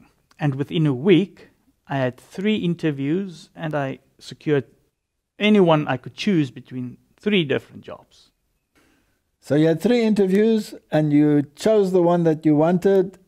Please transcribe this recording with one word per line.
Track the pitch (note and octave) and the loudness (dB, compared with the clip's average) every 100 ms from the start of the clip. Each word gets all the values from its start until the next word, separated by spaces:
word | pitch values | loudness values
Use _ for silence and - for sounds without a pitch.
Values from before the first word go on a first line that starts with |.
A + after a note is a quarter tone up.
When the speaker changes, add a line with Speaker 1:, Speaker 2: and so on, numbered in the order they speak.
| _ _ _ - | _ _ _ -6
Speaker 1:
And | D3+ | -4
within | C3 C#3+ E3+ D#3 | -4 -4 -2 -2
a | |
week, | B2 E3+ E3 G3 - - _ _ _ - | 0 2 2 2 -8 -20 _ _ _ -8
I | C#3 | -4
had | B2+ A#2+ | -4 -6
three | - - G#3 G#3+ | -16 -6 -2 -2
interviews, | F3 E3+ D#3+ C#3 C#3 F3 G3 D#3+ - | -2 -2 -4 -4 -4 -4 -6 -14 -20
and | - D#3+ | -12 -8
I | D3 C3+ C3+ _ _ | -6 -6 -10 _ _
secured | - - D#3 C#3+ - _ _ _ _ _ _ - | -20 -8 -2 -2 -2 _ _ _ _ _ _ -2
anyone | G#3 G#3+ F3 D#3 D3 | 2 4 4 2 0
I | C3 | -6
could | - | -8
choose | - G#3+ F3 C3+ | -6 -2 0 -2
between | B2+ - B2+ B2 - _ _ | -6 -14 -12 -12 -16 _ _
three | G#3 G3+ | -2 0
different | D3 B2 - G2+ | 0 -4 -6 -20
jobs. | - - _ _ _ _ _ _ _ _ _ _ _ _ _ _ | -20 -20 _ _ _ _ _ _ _ _ _ _ _ _ _ _
Speaker 2:
So | - D3 | -2 2
you | D#3+ | 2
had | D#3+ | 2
three | G#3 B3 | 0 2
interviews, | A3 G#3 F#3+ G3 A3 A3 G#3 - - | 2 0 2 2 2 0 -4 -14 -4
and | D#3 D3+ | -2 2
you | D3 D3+ D3 C#3 - | 2 4 2 -2 -4
chose | G#3 A3 F#3+ | 0 2 2
the | F#3 | 2
one | E3+ F3 | 2 2
that | E3 D#3+ D#3+ | 0 0 0
you | |
wanted, | D3 D#3+ F3+ G3 G3 F#3 - | 2 2 2 2 2 0 -6